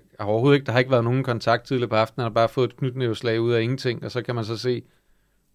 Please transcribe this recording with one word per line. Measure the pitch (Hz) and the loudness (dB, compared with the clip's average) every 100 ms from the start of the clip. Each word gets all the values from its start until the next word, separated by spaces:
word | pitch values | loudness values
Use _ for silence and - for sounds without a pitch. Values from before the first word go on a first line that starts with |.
| - - | -4 -8
har | 104 | -2
overhovedet | 110 131 143 | 2 4 4
ikke, | 139 | 4
der | |
har | 117 | 0
ikke | 131 | 2
været | 127 | 2
nogen | 117 127 | 2 0
kontakt | 127 117 117 117 - | 0 -2 0 0 0
tidligere | 131 120 | -2 0
på | 110 | 2
aftenen, | 110 - | 0 -2
han | 117 | -2
har | |
bare | 110 113 | 2 2
fået | - 120 | 2 -2
et | - | -2
knytnæveslag | 135 123 123 110 120 113 | -6 -2 -2 -2 -2 0
ud | 117 | 2
af | 117 | 0
ingenting, | 113 127 131 117 110 | 0 -2 -4 -4 -6
og | |
så | 123 | -6
kan | 113 120 | -4 -6
man | 107 | -6
så | 113 | -4
se | 123 120 - _ _ _ _ _ _ | -4 -4 -6 _ _ _ _ _ _